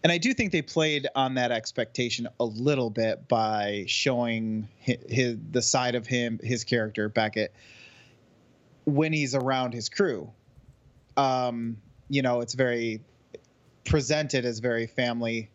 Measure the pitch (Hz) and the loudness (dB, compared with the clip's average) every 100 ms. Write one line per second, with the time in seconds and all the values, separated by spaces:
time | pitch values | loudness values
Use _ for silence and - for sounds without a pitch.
0 | 165 170 226 254 214 165 147 - 156 147 | 4 4 2 2 2 0 0 0 2 0
1 | 135 135 131 131 120 117 113 - 113 - | -2 0 0 2 0 0 -4 -6 -4 -2
2 | 120 113 117 _ 120 107 131 139 120 107 | -2 -2 -6 _ -4 0 0 2 0 0
3 | 110 - - 117 107 107 104 104 92 - | 0 -2 0 2 2 0 -2 -4 -4 -2
4 | 143 120 120 113 113 110 107 _ - 117 | 0 0 0 -2 -2 -4 -6 _ -4 -4
5 | - 117 127 113 107 156 - 135 127 120 | -2 0 0 -2 -2 -2 2 2 2 -2
6 | 113 123 120 113 113 120 - 120 107 107 | -2 -2 -2 -4 -4 -4 0 0 0 -2
7 | 107 117 107 110 107 - - - - - | -2 0 0 0 -4 -6 -20 -20 -20 -20
8 | - _ _ _ _ _ _ - - 143 | -20 _ _ _ _ _ _ -6 0 2
9 | 156 156 139 135 127 131 127 117 107 - | 2 2 2 0 0 0 0 -4 -8 0
10 | 196 107 78 - _ - - - - _ | 2 2 -8 -16 _ -20 -20 -20 -20 _
11 | _ - 135 127 123 120 117 110 - - | _ 2 2 2 0 -2 -4 -6 -12 -20
12 | - 139 131 123 117 127 131 120 117 110 | -2 0 2 0 -2 0 2 2 -2 -4
13 | - _ _ - _ _ _ _ - 156 | -10 _ _ -20 _ _ _ _ 0 0
14 | 123 151 147 135 123 110 123 117 113 - | 2 0 2 0 0 -2 -2 0 -2 -2
15 | 123 117 117 113 110 | -2 0 -2 -2 -6